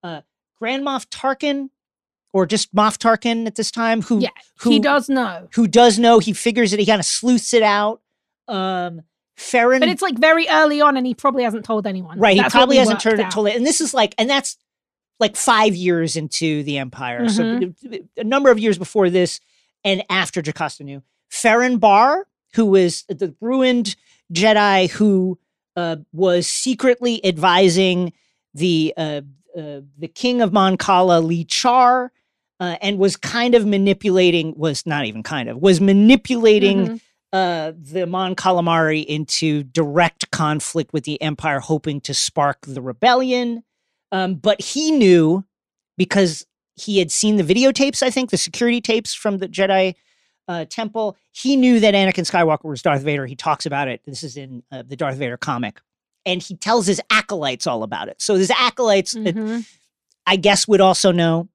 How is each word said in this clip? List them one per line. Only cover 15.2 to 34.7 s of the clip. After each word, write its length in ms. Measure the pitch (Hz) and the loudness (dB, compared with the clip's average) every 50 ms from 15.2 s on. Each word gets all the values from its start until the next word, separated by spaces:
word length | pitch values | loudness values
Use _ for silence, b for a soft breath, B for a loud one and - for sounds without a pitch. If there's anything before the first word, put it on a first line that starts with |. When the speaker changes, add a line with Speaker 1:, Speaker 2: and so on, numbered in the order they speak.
| 226 208 214 | -2 -2 -2
Speaker 1:
five 400 | - - - 233 220 220 220 196 | -2 -2 0 2 4 2 2 2
years 400 | 175 180 180 175 170 165 160 - 165 | 0 0 0 0 0 -2 -4 -4 -6
into 460 | 156 151 - - 165 160 151 151 143 | -8 -8 -8 -4 -4 -2 -2 -4 -4
the 160 | 143 143 139 | -6 -6 -6
Empire, 500 | 135 127 - - 135 123 120 120 120 - | -8 -10 -12 -12 -10 -8 -6 -4 -2 -2
so 140 | 208 214 233 | 0 0 -2
Speaker 2:
Mm-hmm. 500 | 226 226 247 185 180 165 _ _ 262 233 | -2 -2 -4 -4 -6 -8 _ _ -16 -16
Speaker 1:
a, 280 | 370 - _ _ - | -16 -16 _ _ -8
a 20 | 226 | -4
number 260 | 214 262 277 285 269 | -2 -2 2 2 2
of 80 | 240 214 | 2 2
years 180 | 214 226 202 175 | 2 -2 -2 -2
before 300 | 180 - - 214 196 180 | -4 -6 -2 0 0 2
this, 280 | 175 185 180 165 - - _ _ _ _ _ _ _ _ _ | 2 0 0 0 -2 -10 _ _ _ _ _ _ _ _ _
and 200 | 202 196 185 - _ | -4 -4 -4 -2 _
after 320 | 185 190 180 151 - 180 | 0 0 0 -2 -4 -8
Jocasta 420 | 156 151 151 - 165 147 - - 143 | -8 -8 -8 -6 -8 -8 -8 -12 -16
knew. 200 | 139 139 139 - _ _ _ _ _ | -16 -16 -18 -18 _ _ _ _ _
Farron 480 | - - - 233 214 233 247 254 254 226 | -14 -2 0 2 2 2 2 0 0 2
Barr, 480 | 180 214 196 202 226 262 294 359 403 _ _ _ _ _ _ | 4 4 6 6 6 4 2 0 -4 _ _ _ _ _ _
who 100 | - 226 | 0 2
was 380 | 208 190 196 185 175 165 - - _ | 4 4 4 4 2 0 -4 -10 _
the 260 | 202 143 202 175 143 _ | -8 -8 -8 -8 -8 _
ruined 560 | 214 233 254 269 262 254 247 240 226 196 - _ _ _ _ _ _ _ 170 | -6 -4 -2 0 0 2 2 0 -2 -4 -8 _ _ _ _ _ _ _ -4
Jedi 560 | 165 190 220 214 208 208 202 196 190 185 175 | 0 2 2 4 4 2 2 2 2 0 0
who, 480 | - - 214 214 196 190 185 185 180 _ _ _ _ _ _ _ _ | 0 0 0 2 2 2 0 -2 -4 _ _ _ _ _ _ _ _
uh, 220 | 180 175 170 165 151 151 _ | -8 -6 -6 -6 -8 -12 _
was 360 | - 156 190 185 175 175 170 - | -4 -2 0 2 2 0 0 -2
secretly 760 | - - - 254 262 214 - 262 247 247 247 247 233 220 - | -6 -6 -4 -4 -4 0 2 0 0 2 0 -4 -4 -2 -2
advising 920 | 190 175 156 156 185 175 180 196 185 165 185 190 185 180 180 180 170 - _ _ _ _ _ _ _ _ | -2 -2 2 2 4 4 6 6 4 4 4 2 2 2 0 -2 -4 -6 _ _ _ _ _ _ _ _
the, 380 | 147 160 185 170 160 156 156 - - | -4 -2 0 2 2 0 -2 -4 -6
uh, 240 | 160 156 151 147 143 143 135 135 _ _ _ | -8 -6 -6 -10 -10 -14 -20 _ _ _ _
uh, 260 | 175 156 151 147 139 143 143 139 143 | -16 -14 -14 -16 -16 -18 _ _ -16
the 100 | 151 160 | -16 -16
king 340 | _ - - 247 247 247 | _ -4 -2 -2 2 2
of 100 | 233 202 | 0 2
Mon 260 | 165 208 190 190 190 175 | 2 2 2 2 2 0
Cala, 420 | - - 185 180 185 185 175 165 | 0 2 2 4 4 4 4 2
Lee 240 | 165 160 170 170 165 | 2 0 -2 -4 -4
Char, 680 | _ - - - 254 240 254 254 247 247 254 247 254 _ _ _ _ _ _ _ _ _ _ | _ -6 -2 0 2 4 4 4 4 4 2 0 -6 _ _ _ _ _ _ _ _ _ _
uh, 180 | 185 180 170 - | -8 -8 -8 -6
and 160 | - 196 208 190 | -4 -4 0 2
was 180 | 190 196 190 - | 0 0 0 -2
kind 360 | - - - 233 240 247 240 | -10 -6 -4 -2 0 4 4
of 120 | 240 214 208 | 4 4 4
manipulating, 840 | 202 196 196 196 196 196 - 208 185 185 185 175 170 170 160 160 156 156 | 0 2 2 2 0 0 0 0 2 4 4 4 4 2 -2 -4 -6 -4
was 280 | 151 160 | -4 -4